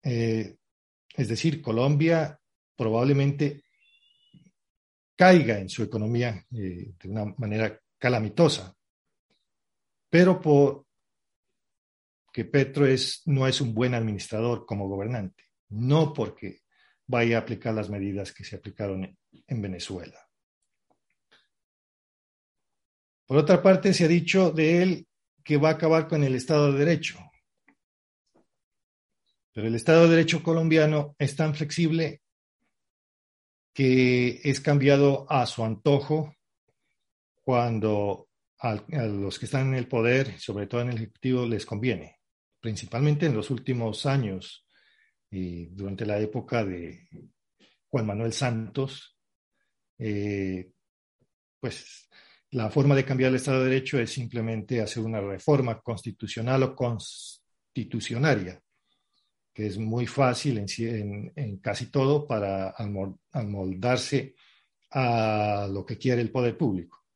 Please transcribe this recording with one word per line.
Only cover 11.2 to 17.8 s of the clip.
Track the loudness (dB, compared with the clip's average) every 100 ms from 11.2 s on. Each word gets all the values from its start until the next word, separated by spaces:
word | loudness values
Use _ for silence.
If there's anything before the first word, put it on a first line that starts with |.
| _ _ _ _ _ _ _ _ _ _ _
que | -8
Petro | 0 0 0 2 2
es, | 2 -2 -6 -2
no | 2 2
es | 0
un | -2
buen | 0 0
administrador | 0 -2 -4 -6 -4 -2 -4 -4
como | -6 -4
gobernante, | -6 -6 -6 -8 _ _ _ _
no | -6 2 2 2
porque | -2 -6 -6 -16 -16 _ _ _ _ -4
vaya | 0 2 2
a |
aplicar | -2 -6 -4
las | -4